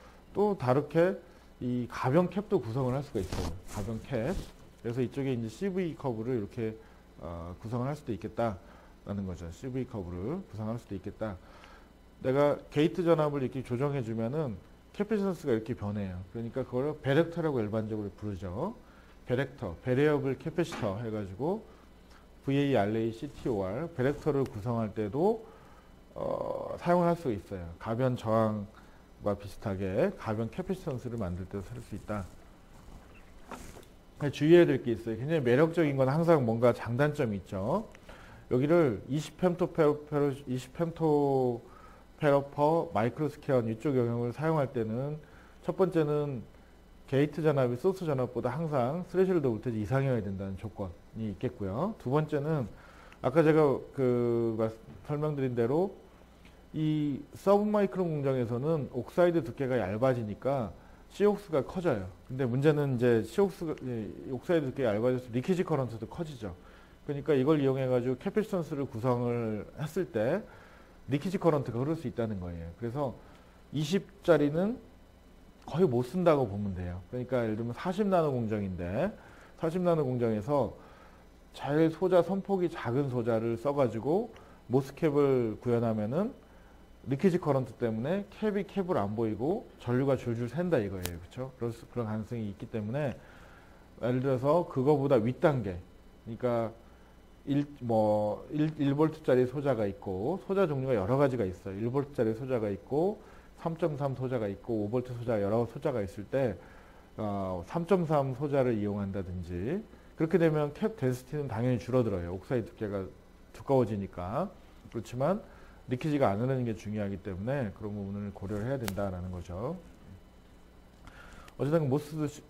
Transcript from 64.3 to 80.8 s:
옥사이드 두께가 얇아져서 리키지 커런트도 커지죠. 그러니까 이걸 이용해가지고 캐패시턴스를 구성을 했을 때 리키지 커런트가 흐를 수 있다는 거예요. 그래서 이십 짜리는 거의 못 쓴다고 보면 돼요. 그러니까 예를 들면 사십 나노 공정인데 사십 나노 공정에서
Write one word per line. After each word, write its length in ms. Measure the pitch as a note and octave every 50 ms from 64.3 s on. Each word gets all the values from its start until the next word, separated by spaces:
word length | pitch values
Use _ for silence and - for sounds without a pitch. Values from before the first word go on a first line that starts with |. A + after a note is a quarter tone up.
옥사이드 360 | C3 A#2+ - - F3+ D#3+ C#3+ C3
두께가 240 | A2 C3+ C3 A2+ G2+
얇아져서 340 | G#2+ A#2 B2+ B2+ B2 - -
리키지 320 | A2 B2+ B2+ - F#3 E3 F#3
커런트도 440 | F3+ D#3+ C#3 C3 A2+ A2+ G#2+ A2+
커지죠. 480 | - - - F3 D#3 C#3+ A#2 G#2+ F#2+ F2 - - - - - - - - - -
그러니까 280 | - C#3+ C#3+ C#3+ D#3+ D3+
이걸 260 | C3 C3 C#3+ D#3+ D3+
이용해가지고 560 | C#3 C3+ C3 C3+ C3 B2+ B2+ B2 B2 B2+ B2+
캐패시턴스를 680 | B2+ - G3+ - A3 G3+ G#3 G3+ F3+ D#3 B2+ D#3 C#3 C#3
구성을 800 | A#2+ - A2 A2+ C3 B2 A#2+ B2 A#2+ A#2+ A#2+ A2+ A2 G#2+ G#2 - - - -
했을 320 | D3+ D3+ - F#3+ E3+ C#3
때 300 | - A2 G#2+ B2 D#3+ G#3 A3+ - - - - - - - - - - - -
리키지 300 | - C3 D3 C#3+ F#3+ F3
커런트가 420 | G3 - E3+ D3+ C#3+ B2+ - A2+ A#2
흐를 160 | C3 D3+ E3
수 120 | D#3+ -
있다는 320 | A#2+ - - A#2 G#2+ G#2+ F#2+
거예요. 280 | F2 F2 E2+ E2+ E2 E2+ F2+ -
그래서 360 | A#2 A#2 A#2 C#3+ C#3+ B2 F#2+ - - - - - - - - - - -
이십 520 | - C#3+ D#3 D3 F#3 G3 G3 - - - -
짜리는 540 | - E3 D3 D3 D3 D3 E3 F#3+ G#3 B3+ - - - - - - - - - - - - - - - - - -
거의 220 | - - D#3+ F#3+
못 160 | D#3+ A#2+ A#2+ B2
쓴다고 440 | - - F#3 F3 E3+ D3+ C#3 C3
보면 280 | G2+ G2 G#2 G#2 G2+ F#2
돼요. 260 | F2 F2+ F2 F2 F#2+ - -
그러니까 340 | - B2+ B2 - C3+ B2 A#2
예를 120 | A2 G#2+
들면 180 | G#2+ A#2 A#2+ A#2
사십 340 | - - F3+ F3+ F#3+ A3
나노 240 | G3 F#3+ F3 D#3+ D3
공정인데 840 | C3 B2 A2+ G#2+ A2 G#2+ G2+ F#2+ F#2 E2 F2 F2 F#2+ B2 E3 G#3+ A3 - - - - - - - - -
사십 220 | - E3 D#3+ F#3
나노 220 | F3+ F3 E3+ D#3 D3
공정에서 720 | B2+ B2+ B2 A#2 A2+ A2 G#2 G2+ B2 D3 C#3+ A#2 - - -